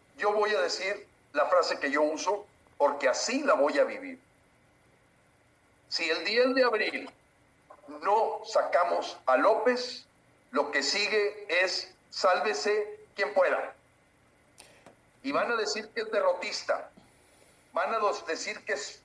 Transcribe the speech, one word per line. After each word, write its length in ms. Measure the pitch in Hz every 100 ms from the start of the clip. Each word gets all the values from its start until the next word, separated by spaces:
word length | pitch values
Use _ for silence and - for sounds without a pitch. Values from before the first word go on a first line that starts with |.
| _ -
Yo 160 | 208
voy 220 | 214 208
a 80 | 208
decir 460 | 170 - 190 202 - _ _
la 120 | 143 -
frase 320 | 180 160 170
que 100 | 143
yo 140 | 147
uso 420 | 151 180 - 208 - _ _ -
porque 320 | 143 143 -
así 320 | - - 269
la 140 | 277 147
voy 240 | 147 285
a 40 |
vivir. 360 | 262 - - 127 _ _ _ _ _ _ _ _ _ _ _ _ _ _ _ _ -
Si 180 | - 165
el 160 | 165
diez 300 | 196 233 262
de 100 | 262
abril 460 | 247 214 180 - - - _ _ _ _ _ - -
no 540 | 147 175 220 202 - -
sacamos 720 | 185 - - 175 - - - -
a 120 | 131
López, 680 | 175 226 240 247 - - - _ _ _ _
lo 200 | - -
que 120 | 143
sigue 640 | 139 196 202 214 202 - - 170
es 300 | 185 - - - _
sálvese 880 | - 190 180 214 208 208 214 208 - - -
quien 180 | 196
pueda. 400 | - 165 127 - - _ _ _ _ _ _ _ - - - - _ _ _
Y 80 | 135
van 200 | 160 226
a 40 | 226
decir 340 | 202 214 214
que 80 | 233
es 100 | 214
derrotista. 800 | 208 185 175 208 - - - - - _ _ _ _ _ _ _
Van 200 | 165 196
a 40 | 220
dos-, 280 | 208 - 160
decir 360 | 160 190 214 -
que 80 |
es 280 | - - -